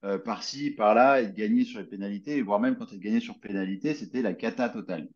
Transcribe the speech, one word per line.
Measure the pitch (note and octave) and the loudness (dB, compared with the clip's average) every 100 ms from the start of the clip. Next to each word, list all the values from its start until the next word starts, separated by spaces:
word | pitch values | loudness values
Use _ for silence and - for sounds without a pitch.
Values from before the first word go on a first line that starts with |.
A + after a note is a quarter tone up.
euh, | G2+ G2 | -4 -4
par-ci, | A#2 G#2+ - C3+ D3 | -4 -6 -8 -6 -6
par-là, | - G#2+ A2+ C3 C#3 | 2 6 8 8 6
et | A2 | 2
de | |
gagner | G2 G#2+ A#2+ | -2 2 4
sur | A#2+ A3 | 2 -4
les | E2+ | -10
pénalités, | G2+ G2+ G2+ - D3 | -8 -8 -8 -4 -4
voire | G2+ G#2 | 2 2
même | B2+ C3 | 2 -2
quand | A2+ | -6
elle | G2+ | -10
gagnait | G2 A#2 | 0 0
sur | A#2 G#2 | -2 -12
pénalité, | G#2 G2 F#2+ F#2+ D3+ | -6 -4 -4 -4 -4
c'était | D3 F#2+ B2+ | -4 -4 -2
la | A2 | -2
cata | F2+ A2+ A2+ A#2+ | -2 -4 -2 -4
totale. | A2+ F2 E2+ C#2 | -4 -8 -8 -8